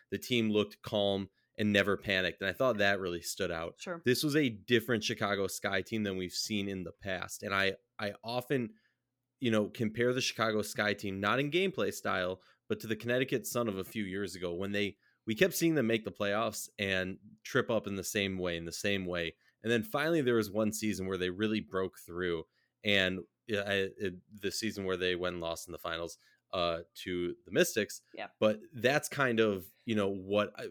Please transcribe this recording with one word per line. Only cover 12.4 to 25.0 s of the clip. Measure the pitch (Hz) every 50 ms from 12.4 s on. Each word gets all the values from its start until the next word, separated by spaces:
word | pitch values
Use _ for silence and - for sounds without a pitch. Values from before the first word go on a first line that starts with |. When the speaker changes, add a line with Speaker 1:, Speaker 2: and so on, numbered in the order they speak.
| _ _ _ _ _ -
Speaker 1:
but | 110 107
to | -
the | 110 113
Connecticut | 110 117 120 123 131 131 131 139 117 107
Sun | - - 120 120
of | 110 95
a | 95
few | 90 - - 113 101
years | 92 92 101 101 87 90
ago | 90 90 87 85
when | 90 98 101
they, | 101 104 104 95 - _ _ _ _ _ -
we | 113 110
kept | 110 185 185 -
seeing | - 165 165 160
them | 147 117 110
make | 117 113 113
the | 101
playoffs | - - 104 101 101 107 117 113 107 - - - - -
and | 101 98 95 92 92 92 95 - 101 107 - _
trip | - - - 127 113 -
up | 117 107 107 101
in | 101
the | 95 90
same | - - 107 98 98 95 92
way, | 90 90 85
in | 82 85
the | 82
same | - - - 101 101 98 92
way. | 87 87 87 85 80 - _ _ _ _ _ -
And | 113
then | 120 113
finally | 107 - - 143 147 160 170 160
there | 131 127 120
was | 113 104 98
one | 95 107 110 107
season | 107 - 110 107 95 92 92 95
where | 98 90
they | 90 90
really | 90 98 110 107 110 104
broke | 87 - 98 92 95 90 - -
through, | - - 85 87 90 87 85 80 78 _ _ _ _ _ _ _ -
and, | 104 101 98 95 92 92 92 - _ _ _ _ -
uh, | 107 101 101
I, | 104 98 98 95 92 - -
it, | 107 92 90 90 _ _ 107 101
the | 101 95
season | - - 113 107 - 101 95
where | 92 92
they | 90